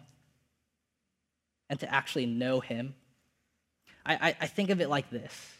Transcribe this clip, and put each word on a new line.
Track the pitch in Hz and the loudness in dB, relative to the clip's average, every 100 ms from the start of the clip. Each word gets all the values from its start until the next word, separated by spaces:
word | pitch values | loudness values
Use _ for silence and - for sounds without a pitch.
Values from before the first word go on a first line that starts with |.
| - _ _ _ _ _ _ _ _ _ _ _ _ _ _ _ - | -12 _ _ _ _ _ _ _ _ _ _ _ _ _ _ _ -8
and | 139 | -8
to | 139 | 0
actually | 135 - 143 120 | -2 0 -2 0
know | 117 127 131 | 0 0 0
him? | - 117 135 139 _ _ _ _ _ _ _ _ _ - - | -2 -6 -6 -10 _ _ _ _ _ _ _ _ _ -10 0
I, | 160 | 2
I, | 165 - | 2 2
I | 156 | -2
think | - 190 | 0 2
of | 185 | 4
it | 147 | 4
like | 143 - | 2 0
this. | 120 - - - - | -8 -10 -14 -18 -20